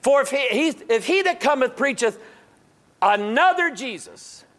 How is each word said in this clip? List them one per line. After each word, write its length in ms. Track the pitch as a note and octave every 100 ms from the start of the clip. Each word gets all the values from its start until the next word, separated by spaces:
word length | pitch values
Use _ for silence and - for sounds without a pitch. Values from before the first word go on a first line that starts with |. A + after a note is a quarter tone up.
"For 220 | - C#4
if 80 | C#4
he, 180 | C#4 B3+
he, 200 | A3 D#4 C4 -
if 160 | A3+
he 160 | A3+ F#4+
that 200 | F#4+ F4
cometh 360 | C4+ C#4+ B3+ B3+
preacheth 420 | C#4 B3+ A3+ G#3 - - _ _ _ _ _ _
another 640 | G3+ G#3 G#3 A#3 F4+ F4+ F4
Jesus" 680 | A3 B3+ F#3 - E2 - - _